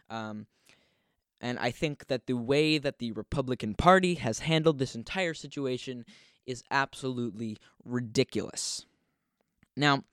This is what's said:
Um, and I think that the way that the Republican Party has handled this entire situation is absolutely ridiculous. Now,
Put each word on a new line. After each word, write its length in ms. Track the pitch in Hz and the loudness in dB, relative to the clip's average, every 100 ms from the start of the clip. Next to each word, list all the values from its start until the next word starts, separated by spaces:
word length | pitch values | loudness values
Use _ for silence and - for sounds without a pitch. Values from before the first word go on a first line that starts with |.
| - | -12
Um, 380 | 113 107 107 104 _ _ _ _ _ _ _ _ - | -10 -8 -10 -14 _ _ _ _ _ _ _ _ -10
and 180 | 123 123 | -6 -2
I 140 | 123 | -2
think 340 | - 160 143 - | -2 -4 -4 -4
that 200 | 127 - | -4 -2
the 100 | 123 | -4
way 420 | 117 143 156 156 | 2 4 4 2
that 220 | 139 - | 0 -4
the 120 | 120 | -6
Republican 640 | 107 101 151 127 123 110 | -6 -6 -4 -2 -2 -2
Party 400 | 101 170 190 185 | 4 8 8 6
has 240 | 165 123 110 | 2 -2 -2
handled 400 | - 160 160 139 | 2 4 4 4
this 160 | 131 | 0
entire 400 | 120 110 190 180 | -4 -8 -2 -2
situation 720 | 156 143 143 135 127 - 123 117 - _ _ - | -4 -10 -4 -2 -2 -6 -10 -12 -20 _ _ -10
is 160 | 123 - | -10 -2
absolutely 880 | 139 135 - 131 123 120 101 113 107 _ _ | 0 0 -2 -6 -2 -4 -4 -8 -8 _ _
ridiculous. 1040 | - 123 120 123 127 104 - - - - - _ _ _ _ _ _ _ _ - | -4 -4 -2 0 2 0 -4 -6 -6 -8 -12 _ _ _ _ _ _ _ _ 0
Now, 280 | 147 139 - | 2 2 0